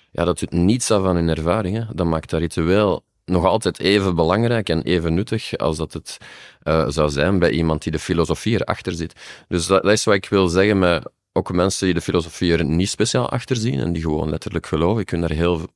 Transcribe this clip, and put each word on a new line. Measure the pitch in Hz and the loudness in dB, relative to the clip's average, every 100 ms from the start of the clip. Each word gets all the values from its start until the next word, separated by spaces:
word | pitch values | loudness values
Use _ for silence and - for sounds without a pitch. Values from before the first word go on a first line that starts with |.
| _ | _
Ja, | - 85 | -4 -2
dat | 90 | -2
doet | - | -2
niets | 85 87 120 - | 0 2 2 2
af | 104 | 0
van | 95 87 | 2 0
hun | 82 | 0
ervaringen. | 80 80 104 95 110 113 - | 0 0 -2 -2 -4 -6 -4
Dat | 85 | -2
maakt | 80 - | -2 -2
dat | 82 | -4
ritueel | 82 - 82 98 104 82 - _ - | -2 -2 2 2 2 0 -6 _ -2
nog | 92 90 | 2 2
altijd | 101 92 - | 2 0 -2
even | 92 104 95 85 | 2 2 2 2
belangrijk | 80 98 117 117 98 | 2 2 0 0 0
en | 82 | -2
even | - 87 82 | 0 0 2
nuttig | 82 107 110 - - | 0 -2 -4 -6 -2
als | - 80 | -2 -2
dat | 80 | -4
het, | 85 - - - - - - | -8 -12 -16 -18 -20 -20 -10
eh, | - 80 71 | 0 0 2
zou | 78 76 | 0 0
zijn | 69 80 98 | 2 2 2
bij | 85 | 2
iemand | 69 82 78 | 2 0 0
die | - | -2
de | 80 | -6
filosofie | - 82 82 82 - | -2 0 0 -2 -2
erachter | 101 - 90 - | -2 -2 -4 -6
zit. | 82 82 - - - - | -6 -8 -10 -20 -20 -4
Dus | 87 85 | -4 2
dat, | 95 | 2
dat | 95 | 4
is | 107 | 2
wat | - 101 | 2 0
ik | - | 2
wil | 101 92 | 2 4
zeggen | 87 101 101 | 4 4 4
met | 90 82 - - _ | 4 2 -4 -16 _
ook | - 90 | -4 -2
mensen | 87 92 - 95 | 0 0 2 0
die | 85 | 0
de | |
filosofie | - 90 82 - 90 | 0 -2 -2 -2 0
er | 82 80 | 2 2
niet | 82 98 | 0 0
speciaal | - 110 127 123 | 0 0 0 -2
achter | - - 123 | -4 -4 -2
zien | 113 135 | -2 -2
en | 107 | -2
die | 85 | -2
gewoon | 80 76 78 | -2 -2 -2
letterlijk | 80 - 82 - | -4 -4 -6 -4
geloven. | 78 85 113 | 0 0 0
Ik | 92 | -2
kan | 87 | -4
daar | 85 | -2
heel | 80 85 85 80 | 0 0 0 -4